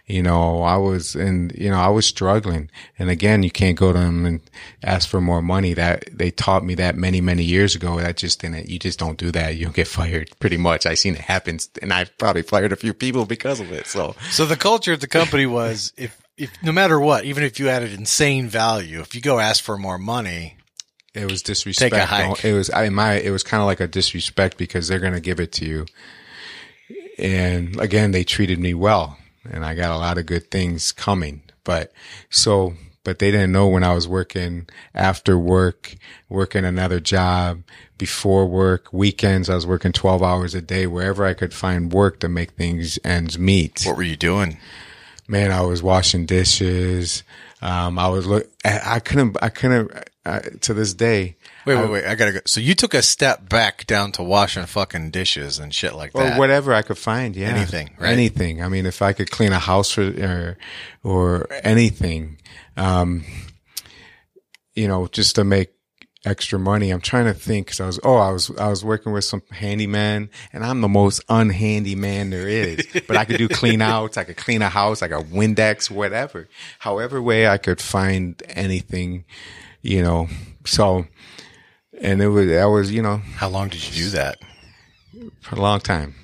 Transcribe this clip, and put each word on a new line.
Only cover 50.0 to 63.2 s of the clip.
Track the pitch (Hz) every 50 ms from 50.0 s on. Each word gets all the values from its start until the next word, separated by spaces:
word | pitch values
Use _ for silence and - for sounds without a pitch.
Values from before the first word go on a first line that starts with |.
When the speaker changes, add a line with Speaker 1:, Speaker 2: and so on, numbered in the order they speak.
| - - _ _ -
Speaker 1:
I, | - 90 - - - - - -
to | - 107
this | 104 110 98 90
day. | 90 113 117 113 101 92 87 85 _ - - - - -
Speaker 2:
Wait, | 139 135
Speaker 1:
I | 120 110
Speaker 2:
wait, | 107
wait. | 104 101 -
I | 95 110
gotta | 110 113 104 95
go. | 95 -
So | - - 113
you | 113 143 190
took | - - 226 -
a | 131 -
step | - - - 143 131 - - 95 92
back | 107 117 110 98 - - -
down | - 110 101 101 101 95
to | - 90
washing | 87 98 101 101 98 - 98 87
fucking | - - 104 95 - - 87 80 78
dishes | 78 92 92 - - 76 71 71 67 73
and | 73 73 73
shit | - - - -
like | 78 76 - -
Speaker 1:
Or | 131 135
Speaker 2:
that. | 131 - 131
Speaker 1:
whatever | 135 135 139 143 139 139 120
I | 107 104
could | - 101 -
find. | - 113 110 123 127 113 95
Yeah. | 95 98 107
Speaker 2:
Anything, | 120 110 98 87 90 82 76 73 - -
right? | 87 87
Speaker 1:
Anything. | 117 127 120 107 - - 95 85 80 80 90
I | 92
mean, | 95 95 92
if | 92 - -
I | 101 98 98
could | - 98 -
clean | - - 113 101 95
a | 90
house | - 92 92 98 98 - -
or, | 110 98 95 - - 98 92 90 90 85 87 87 - - - - - - - - _ -
or, | 107
or | 92 92 90 90 87 87 - - - - -
anything, | 107 110 117 117 107 - - - 87 82 80 78 78 76 - - - - - - - -
um, | - 95 95 92 90 87 90 87 85